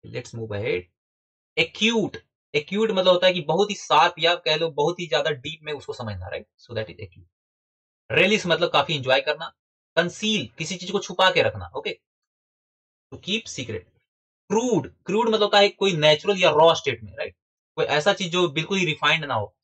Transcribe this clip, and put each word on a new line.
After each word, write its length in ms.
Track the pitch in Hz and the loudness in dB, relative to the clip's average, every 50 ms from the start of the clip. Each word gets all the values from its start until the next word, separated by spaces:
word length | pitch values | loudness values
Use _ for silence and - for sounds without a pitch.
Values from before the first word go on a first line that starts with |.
| - | -18
Let's 280 | 113 117 123 123 - - | -12 -14 -14 -14 -12 -12
move 160 | 117 113 110 | -12 -10 -8
ahead। 320 | 104 101 107 131 151 90 90 _ _ _ _ _ _ _ _ _ _ _ _ _ _ - | -8 -6 -4 -4 -6 -6 -8 _ _ _ _ _ _ _ _ _ _ _ _ _ _ -2
Acute, 580 | 165 - _ - 208 226 233 226 180 135 - - _ _ _ _ _ _ - | -2 -2 _ 0 0 2 2 0 -2 -2 -6 -12 _ _ _ _ _ _ -4
Acute 360 | 147 147 - 190 208 226 220 | -4 -4 -2 -2 0 0 2
मतलब 220 | 190 190 180 185 | 2 2 4 4
होता 140 | 180 180 185 | 4 6 6
है 60 | 185 | 4
कि 80 | 180 180 | 2 2
बहुत 300 | 147 151 156 180 208 202 | -2 0 0 0 0 0
ही 40 | 202 | -2
sharp 400 | - - - 151 151 165 175 - 160 | -10 -2 2 4 4 4 4 2 0
या 160 | 156 165 175 | 0 0 0
कह 220 | 170 _ 165 156 | 0 _ -2 0
लो 140 | 151 165 165 | 0 0 -4
बहुत 300 | 139 147 147 165 175 - | 0 0 0 0 0 -4
ही 60 | 175 | -4
ज्यादा 240 | 156 160 147 143 156 | -2 -2 0 0 -2
deep 300 | 151 127 120 151 160 _ | -4 -4 -8 -16 -16 _
में 100 | 151 151 | -10 -10
उसको 200 | 151 135 - - | -10 -10 -10 -12
समझना, 360 | 139 - 120 110 104 92 90 - | -10 -8 -8 -8 -8 -10 -10 -10
right? 180 | - - - _ _ _ | -10 -10 -12 _ _ _
So 100 | - - | -20 -10
that 200 | - 110 110 - | -8 -8 -8 -8
is 60 | - | -12
acute। 320 | - - 90 _ - 87 _ _ _ _ _ _ _ _ _ _ _ _ _ _ _ _ _ | -16 -16 -18 _ -20 -20 _ _ _ _ _ _ _ _ _ _ _ _ _ _ _ _ _
Release 340 | - 151 180 190 214 202 - | 2 2 4 4 2 0 2
मतलब 240 | 175 165 160 175 165 | 0 0 0 0 2
काफी 260 | - 147 139 - 156 | 2 0 0 2 -2
enjoy 240 | 143 123 131 127 139 | -4 0 2 2 2
करना। 340 | - 151 151 151 - - _ _ _ _ _ _ _ _ _ | 2 -2 -6 -6 -8 -14 _ _ _ _ _ _ _ _ _
Conceal, 520 | 165 170 175 - - 214 214 214 196 120 107 _ - | 0 0 0 -4 -6 -4 -2 -2 -2 -4 -6 _ -12
किसी 180 | 165 147 190 | -8 -8 -8
चीज 140 | 175 180 180 | -10 -8 -4
को 80 | 196 196 | -4 -4
छुपा 320 | - - 180 - 190 185 | -4 -4 -2 2 2 2
के 120 | 175 156 | 4 2
रखना, 240 | 135 104 - 101 92 - - | 0 0 -2 -6 -14 -12 -12
okay? 240 | - - 196 - _ _ _ _ _ _ _ _ _ _ _ _ _ _ _ _ _ _ _ _ _ _ _ - | -10 -8 -8 -10 _ _ _ _ _ _ _ _ _ _ _ _ _ _ _ _ _ _ _ _ _ _ _ -20
To 60 | - | -14
keep 220 | - 175 202 226 - | -8 -6 -6 -6 -6
secret। 360 | - - - 120 113 104 95 - _ _ _ _ _ _ _ _ _ _ _ _ _ | -8 -12 -12 -10 -10 -10 -12 -12 _ _ _ _ _ _ _ _ _ _ _ _ _
Crude, 460 | 196 226 247 254 220 165 - - _ _ _ | -2 0 0 2 0 0 -2 -4 _ _ _
Crude 220 | - 185 214 220 226 | -4 -2 0 2 2
मतलब 140 | 220 208 | 2 2
होता 160 | 208 202 208 202 | 2 4 6 4
है 100 | 202 202 | 4 4
कोई 280 | - _ 196 196 180 | 2 _ 0 0 2
natural 420 | 151 151 151 156 151 - 202 202 185 | 4 4 4 4 4 2 -2 0 2
या 120 | 180 160 | 2 4
raw 240 | 147 151 160 165 156 | 6 6 6 6 6
state 280 | - - 139 117 - | 4 -2 -4 -6 -6
में, 140 | 110 98 - | -10 -18 -12
right? 200 | - - - _ _ _ _ _ _ _ _ _ | -10 -10 -10 _ _ _ _ _ _ _ _ _
कोई 80 | 160 156 | -4 -2
ऐसा 280 | - 139 151 151 202 | 0 0 2 2 2
चीज 200 | 196 190 190 170 | 0 0 -2 -2
जो 160 | 170 180 180 165 | 0 0 0 2
बिल्कुल 300 | 135 160 160 - 196 190 | 0 -4 -4 -2 -2 0
ही 60 | 180 | 0
रिफाइंड 400 | 160 151 - - 147 160 160 151 | -2 -2 0 0 0 0 0 -2
ना 100 | 143 123 | -4 -4
हो। 220 | 110 101 101 _ _ | -4 -4 -6 _ _